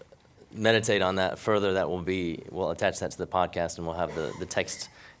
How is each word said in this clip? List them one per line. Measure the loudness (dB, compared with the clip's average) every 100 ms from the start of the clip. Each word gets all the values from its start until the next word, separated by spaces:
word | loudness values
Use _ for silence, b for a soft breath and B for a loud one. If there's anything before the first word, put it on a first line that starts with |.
| -20 -20 _ -20 -14
meditate | 0 4 6 6 4
on | 4 2
that | 0 0
further, | 0 2 2
that | 2 0
will | -2
be, | -2 -2 -2 -4 -8
we'll | -4 -4
attach | 0 -2 0
that | -6
to | -6
the | -2
podcast, | 0 0 0 -2 -4
and | -6
we'll | -4
have | -4 -2
the, | -6 -6
the | -4
text | -2 -4 -6 -12 B B B